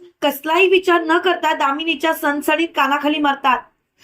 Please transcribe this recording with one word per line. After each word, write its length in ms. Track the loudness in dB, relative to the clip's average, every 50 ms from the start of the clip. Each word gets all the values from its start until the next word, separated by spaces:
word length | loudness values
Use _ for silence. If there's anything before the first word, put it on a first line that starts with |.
| -20 -20 _ _ -2
कसलाही 460 | -2 -2 -2 -2 0 2 2 4 4
विचार 320 | 4 2 2 2 2 2 2
न 140 | 2 0 2
करता 340 | 2 0 0 0 0 -2 0
दामिनीच्या 600 | 0 0 -2 -2 -2 -4 -4 -4 -2 -2 -2 -2
सणसणीत 540 | -2 -2 -2 -2 -2 -2 0 0 0 0 -2
कानाखाली 500 | -2 -2 0 0 0 0 -2 -2 -2 0
मारतात 400 | 0 -2 -2 0 0 0 0 0 -2 -10 _ _ _ _ _ _